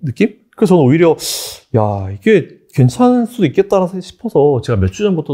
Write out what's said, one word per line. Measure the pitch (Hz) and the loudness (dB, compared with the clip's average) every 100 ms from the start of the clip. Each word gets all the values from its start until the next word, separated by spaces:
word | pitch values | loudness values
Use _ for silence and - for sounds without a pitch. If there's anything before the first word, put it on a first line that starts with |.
느낌? | 143 - 214 - _ - | -10 -4 -4 -4 _ -2
그래서 | 190 | 2
저는 | 180 | 4
오히려 | 127 165 170 147 - - - - _ 113 | 4 4 2 0 -6 -10 -12 -16 _ -2
"야, | 107 101 95 | 0 -4 -8
이게 | 98 220 196 - - _ | -4 0 2 0 -12 _
괜찮을 | - 127 - 247 247 226 | 0 0 2 2 2 -2
수도 | - 156 | -2 0
있겠다." | 175 196 196 180 190 | 0 0 0 0 -6
싶어서 | - - 226 151 147 127 | -14 -14 -4 2 2 0
제가 | - 104 | -2 0
몇 | 92 | -2
주 | - | -2
전부터 | 208 170 151 | -2 -2 -4